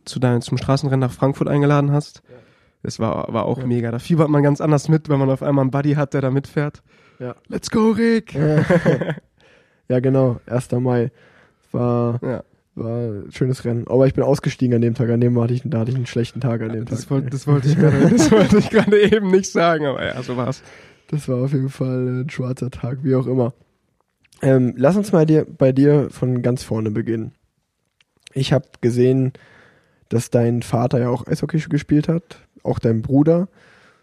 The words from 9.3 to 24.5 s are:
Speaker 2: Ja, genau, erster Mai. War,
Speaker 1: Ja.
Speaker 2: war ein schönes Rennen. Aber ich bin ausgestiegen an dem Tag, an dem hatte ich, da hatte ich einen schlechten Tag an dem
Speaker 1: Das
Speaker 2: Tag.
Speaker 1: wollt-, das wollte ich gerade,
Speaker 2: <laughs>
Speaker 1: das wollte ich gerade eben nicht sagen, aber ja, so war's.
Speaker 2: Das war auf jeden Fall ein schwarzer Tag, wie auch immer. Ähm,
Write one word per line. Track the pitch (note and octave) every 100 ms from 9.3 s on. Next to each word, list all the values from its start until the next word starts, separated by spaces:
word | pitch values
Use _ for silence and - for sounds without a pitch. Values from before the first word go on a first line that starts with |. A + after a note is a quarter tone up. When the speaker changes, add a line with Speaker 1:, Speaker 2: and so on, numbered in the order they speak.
| _ _ _ _ _ -
Speaker 2:
Ja, | B2+
genau, | C3 C3+ C3 A#2 -
erster | A#2+ - B2
Mai. | B2+ B2 A#2 - _ _ _ _ _
War, | A#2+ A#2+ A#2+ A#2+ A#2+
Speaker 1:
Ja. | - A#2 - _ _
Speaker 2:
war | - A2+ A#2 A#2+ G2+ -
ein |
schönes | - B2+ B2+ A#2+
Rennen. | A#2 A2+
Aber | B2 C3+
ich | C3+
bin |
ausgestiegen | B2+ C#3 - - B2+ A#2+
an |
dem | A#2 A#2
Tag, | A#2
an | A#2
dem | B2 A#2+
hatte | A#2
ich, | B2
da | A#2+ A2+
hatte | A2+
ich | C3
einen | B2
schlechten | B2 A#2 A#2+
Tag | B2 A2+
an | A2
dem | A2+ A#2+
Speaker 1:
Das | C3
Speaker 2:
Tag. | -
Speaker 1:
wollt-, | C#3 C3
das | C3+ C#3+
wollte | C#3+ C3
ich | E3
gerade, | D3+ -
Speaker 2:
<laughs> | -
Speaker 1:
das | A#3+ D#4
wollte | G#3+ F#3 G#3
ich | G3
gerade | A3 G3 G#3
eben | G#3 G#3+ G3
nicht | F#3 F#3+
sagen, | F#3+ E3+ D#3+ D3
aber | B2
ja, | - -
so | B2+ B2
war's. | B2 C3 - - - _ -
Speaker 2:
Das | D3+ -
war | B2+
auf | C3+
jeden | C#3 C3+
Fall | - C3 B2+ B2+ B2+
ein | B2+
schwarzer | - B2+ C3 B2
Tag, | - A#2+ C3
wie | C3+
auch | C3 B2
immer. | C3 A#2 - _ _ _ _ _ _ _ -
Ähm, | C#3